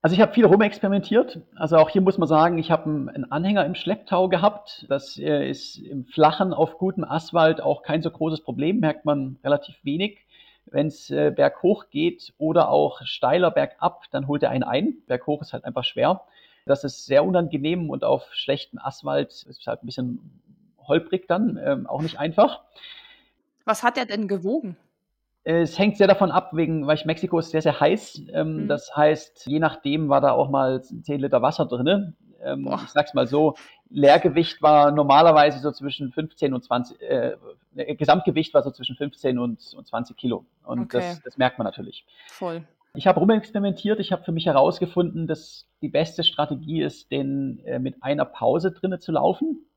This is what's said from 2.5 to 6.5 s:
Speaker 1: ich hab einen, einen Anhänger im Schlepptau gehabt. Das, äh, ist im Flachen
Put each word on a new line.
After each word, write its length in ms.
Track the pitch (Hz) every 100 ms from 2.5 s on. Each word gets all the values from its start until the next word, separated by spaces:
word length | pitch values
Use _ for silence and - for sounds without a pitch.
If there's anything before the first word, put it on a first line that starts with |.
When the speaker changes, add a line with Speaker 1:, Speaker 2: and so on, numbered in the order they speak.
| 170
Speaker 1:
ich 120 | 160
hab 160 | 160 156
einen, 220 | 151 135
einen 240 | - -
Anhänger 340 | 147 180 202 151
im 80 |
Schlepptau 540 | 185 - 202 - 180 185
gehabt. 580 | 180 202 208 - - -
Das, 300 | 139 - -
äh, 320 | 147 147 139
ist 260 | 139 - -
im 280 | - 139
Flachen 500 | 127 - 156 - 190